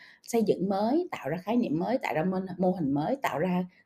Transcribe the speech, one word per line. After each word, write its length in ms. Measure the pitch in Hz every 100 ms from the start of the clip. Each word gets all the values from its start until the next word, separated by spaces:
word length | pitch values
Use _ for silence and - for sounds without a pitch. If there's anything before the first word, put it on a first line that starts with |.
| - -
xây 200 | - 233
dựng 260 | 202 - 190
mới, 400 | 190 220 320 359
tạo 180 | - 135
ra 80 | 175
khái 200 | 202 240
niệm 220 | 214 156
mới, 200 | 196 254
tạo 160 | -
ra 100 | 147
mô, 120 | 185 185 185 185
mô 120 | 185
hình 240 | 180 139
mới, 220 | 143 170 277
tạo 220 | - 139
ra 280 | 180 180 180 _